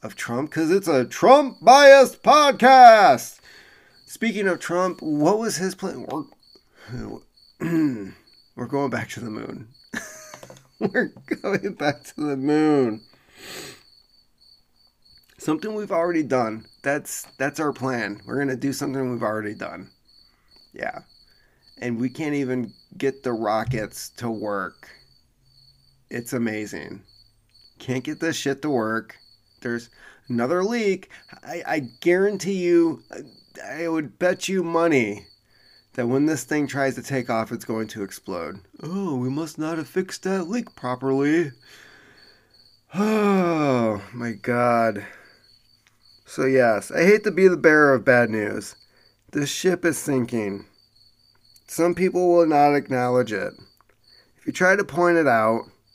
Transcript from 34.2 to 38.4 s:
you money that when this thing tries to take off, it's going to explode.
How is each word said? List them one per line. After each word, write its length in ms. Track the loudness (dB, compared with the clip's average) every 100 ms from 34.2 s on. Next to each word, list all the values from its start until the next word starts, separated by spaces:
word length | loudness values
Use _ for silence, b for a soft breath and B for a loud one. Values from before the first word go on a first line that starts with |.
| -2 -2 -4
you 140 | -4
money 640 | -2 0 2 2 0 -4 -14 _ b b b b b -6
that 100 | -2
when 200 | 0 0
this 180 | -2
thing 220 | -4 -4 -4
tries 280 | -2 -4
to 80 | -4
take 280 | -6 -6 -4
off, 200 | -4 -4
it's 140 | -8
going 240 | -8 -8 -8
to 140 | -10
explode. 580 | -12 -12 -12 -10